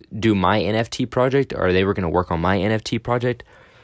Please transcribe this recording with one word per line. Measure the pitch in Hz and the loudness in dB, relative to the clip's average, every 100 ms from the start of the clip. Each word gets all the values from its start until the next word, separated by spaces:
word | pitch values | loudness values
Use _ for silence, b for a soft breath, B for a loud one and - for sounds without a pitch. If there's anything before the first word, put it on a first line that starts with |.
| - 107 | -16 -2
do | 110 | 2
my | 101 87 107 | 4 4 2
N | 87 | 0
F | 110 117 | -2 -2
T | - | -4
project, | 127 - 127 139 135 | -4 0 2 2 0
or | - 90 | 0 0
they | 92 | 2
were | 95 | 2
gonna | 101 87 | 0 0
work | 87 90 | 0 0
on | 82 | 0
my | 85 95 | 0 0
N | 98 | 0
F | 110 | -2
T | - 117 | -4 -6
project, | - 120 123 120 - b b b | -2 -2 -2 -6 -10 b b b